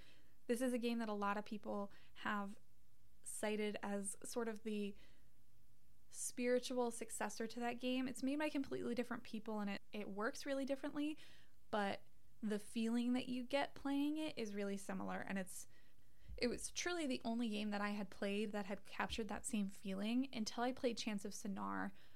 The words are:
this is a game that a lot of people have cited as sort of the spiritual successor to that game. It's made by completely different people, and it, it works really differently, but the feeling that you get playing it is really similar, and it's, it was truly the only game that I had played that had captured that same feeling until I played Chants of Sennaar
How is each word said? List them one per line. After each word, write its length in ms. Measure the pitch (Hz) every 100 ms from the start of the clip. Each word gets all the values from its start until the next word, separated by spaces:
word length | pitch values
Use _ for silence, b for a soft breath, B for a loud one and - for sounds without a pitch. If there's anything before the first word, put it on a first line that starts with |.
| B B B B -
this 140 | 233
is 120 | 254
a 40 | 247
game 220 | 233 233
that 100 | 220
a 40 |
lot 240 | 208 202 208
of 80 | 208
people 440 | 208 220 208 202 B B -
have 260 | - 208 202 214 - - - - - -
cited 540 | - - 214 214 208 208
as 360 | 202 202 196 - -
sort 240 | 247 226
of 120 | 208
the 300 | 220 208 202 202 b b b b - - - - - - -
spiritual 800 | - - - 240 247 247 247 240
successor 560 | 233 226 - 214 - 226
to 120 | 240
that 180 | 240 240
game. 280 | 254 254 254
It's 140 | -
made 180 | 262 294
by 100 | 311
completely 440 | 294 277 392 240
different 300 | 240 233 -
people, 380 | - 220 226 214
and 80 | 202
it, 120 | 196 -
it 160 | 214 202
works 360 | 196 226 277 285
really 200 | 269 269
differently, 520 | 269 294 294 294 311 B B B B -
but 300 | 214 196 - - - - -
the 160 | 208 208
feeling 540 | - 233 226 240 240
that 160 | 254 -
you 140 | 247
get 320 | 247 277 - -
playing 420 | 277 277 294 311
it 160 | 311 -
is 180 | 214
really 220 | 202 202 196
similar, 500 | 196 190 190 185 -
and 80 | 190
it's, 300 | 185 - - B B B B B B -
it 100 | 240
was 240 | - -
truly 340 | - 349 349 285
the 160 | 254
only 240 | 233 233 233
game 220 | 208 214
that 120 | 202
I 100 | 208
had 180 | 208 196
played 420 | - 202 202 214
that 140 | 208 196
had 200 | 196 -
captured 440 | - 202 - 202
that 160 | 208 -
same 240 | 214 196
feeling 580 | - 196 190 214 247 269
until 300 | 233 214 -
I 100 | 247
played 240 | 254 247 226
Chants 260 | 226 202
of 80 | 208
Sennaar 600 | - 202 196 196 196 196 B B